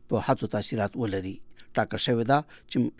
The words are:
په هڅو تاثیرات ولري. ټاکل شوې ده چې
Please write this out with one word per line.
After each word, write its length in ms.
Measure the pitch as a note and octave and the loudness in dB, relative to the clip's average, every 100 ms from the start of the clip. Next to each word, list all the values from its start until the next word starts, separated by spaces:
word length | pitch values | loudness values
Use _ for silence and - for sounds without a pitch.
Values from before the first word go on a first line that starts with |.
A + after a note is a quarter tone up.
| - | -2
په 200 | A2+ - | 0 2
هڅو 260 | C3 D3 G#2 | 0 0 -2
تاثیرات 420 | - A2+ G2+ - | -2 -2 -2 -2
ولري. 380 | A2+ F#2+ F#2 F#2+ - - - - | -2 -2 -4 -10 -14 -18 -4 -2
ټاکل 220 | G#2+ - | 0 0
شوې 220 | - A#2 A#2 | 2 2 4
ده 80 | C#3+ - - - | 2 2 -12 -4
چې 80 | B2+ A#2+ | 0 0